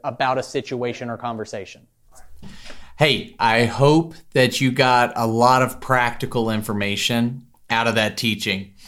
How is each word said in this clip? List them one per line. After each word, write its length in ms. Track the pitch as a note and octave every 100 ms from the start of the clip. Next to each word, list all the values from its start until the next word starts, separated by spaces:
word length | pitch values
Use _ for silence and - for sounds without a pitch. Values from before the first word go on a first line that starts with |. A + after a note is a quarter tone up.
about 340 | C3+ B2 C3+ C3
a 60 |
situation 680 | B2+ C#3+ - B2+ B2 A#2 B2
or 60 | A2+
conversation. 720 | A#2+ A2+ G#2 A2 F#2+ - _ _ _ - - - - - - - - -
Hey, 380 | D3+ B2+ - -
I 260 | A2+ A2+ A#2
hope 480 | A2+ C#3+ D#3 E3 - -
that 300 | C#3 B2 -
you 100 | C3+
got 400 | C3 C3 B2 A#2+ A#2+
a 100 | A2+
lot 340 | A2+ B2 B2+
of 200 | B2+ -
practical 680 | - B2+ A#2+ - B2+ B2 A2+
information 960 | A2 G#2+ G#2 G2+ G2+ - A#2+ A#2+ C3+ - _ -
out 180 | A2+ A#2
of 80 | A2+
that 200 | G#2+ G2
teaching. 580 | A2+ G2+ A2 F#2+ G2 -